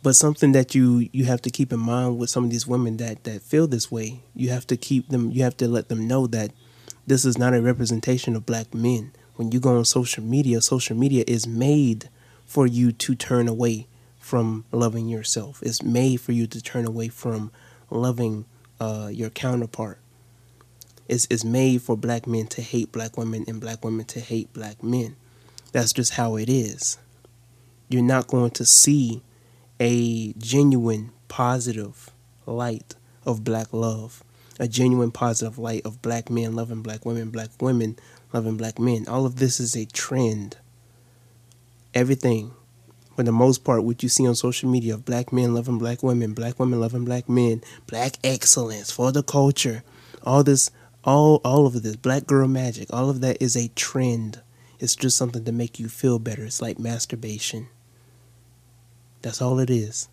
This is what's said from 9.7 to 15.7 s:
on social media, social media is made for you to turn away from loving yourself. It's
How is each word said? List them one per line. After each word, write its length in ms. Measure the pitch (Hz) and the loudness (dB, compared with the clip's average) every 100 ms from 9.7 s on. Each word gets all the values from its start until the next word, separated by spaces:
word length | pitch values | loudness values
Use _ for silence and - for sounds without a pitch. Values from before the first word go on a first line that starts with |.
| 123 | 4
on 80 | 117 | 4
social 360 | - 123 - | 2 0 -4
media, 380 | 110 131 135 117 | 0 2 2 2
social 380 | - 131 - 113 | 2 0 0 2
media 260 | 135 135 110 | 4 4 2
is 220 | 117 117 | 0 -2
made 600 | 117 131 147 135 110 - _ _ _ _ | 0 4 4 4 0 -6 _ _ _ _
for 220 | - 131 | 2 2
you 240 | 120 123 | 4 2
to 240 | 113 - 127 | 2 -2 -4
turn 320 | - 123 117 | 0 0 0
away 400 | 113 120 110 117 _ _ _ | 0 0 -2 -8 _ _ _
from 460 | - 127 113 110 110 | -4 0 0 -2 -4
loving 340 | 117 117 113 113 | 0 0 0 -6
yourself. 560 | 113 107 - 104 139 | -6 -4 -6 -6 -8
It's 180 | - | -6